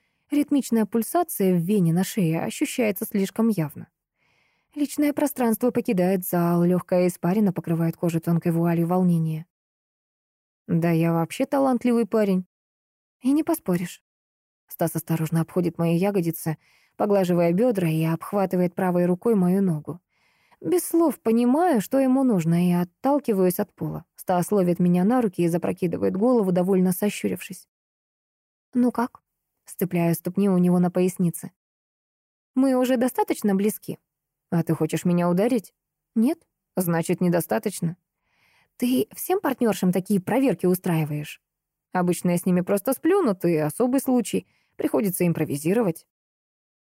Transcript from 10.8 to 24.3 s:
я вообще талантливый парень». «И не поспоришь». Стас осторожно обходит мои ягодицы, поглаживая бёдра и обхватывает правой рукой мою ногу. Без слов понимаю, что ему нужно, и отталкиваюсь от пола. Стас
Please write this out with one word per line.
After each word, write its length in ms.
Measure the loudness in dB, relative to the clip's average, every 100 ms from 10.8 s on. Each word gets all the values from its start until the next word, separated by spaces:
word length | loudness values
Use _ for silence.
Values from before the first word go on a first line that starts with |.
| 2
я 220 | 2 2
вообще 340 | 0 -2 -4 -2
талантливый 600 | 0 0 0 0 0 0
парень». 400 | 0 0 0 -4 _ _ _ _ _ _ _
«И 120 | 0
не 100 | 0
поспоришь». 600 | 0 -4 -2 -2 -4 -12 _ _ _ _ _ _ -14
Стас 300 | -6 -4 -4
осторожно 460 | -4 -4 -2 -2
обходит 360 | -2 -2 -2 -2
мои 180 | 0 0
ягодицы, 640 | 0 0 -2 -4 -6 -8 _ _ _ -4
поглаживая 560 | 0 2 2 2 2
бёдра 360 | 2 0 0 0
и 140 | 0
обхватывает 720 | 0 -2 -4 -2 0 0 -2
правой 320 | -2 0 2 0
рукой 300 | 0 0 2
мою 260 | 2 2
ногу. 380 | 0 -2 -6 -14 _ _ _ _ _ -10
Без 240 | -2 -2
слов 360 | 0 0 0 0
понимаю, 600 | 0 2 2 2 2 0
что 180 | 0 0
ему 260 | 2 2
нужно, 440 | 2 2 2 2 2
и 40 |
отталкиваюсь 880 | 2 -2 _ 0 0 0 2 2 0
от 120 | -6
пола. 300 | -6 -8 -8 -14 -10
Стас 340 | -2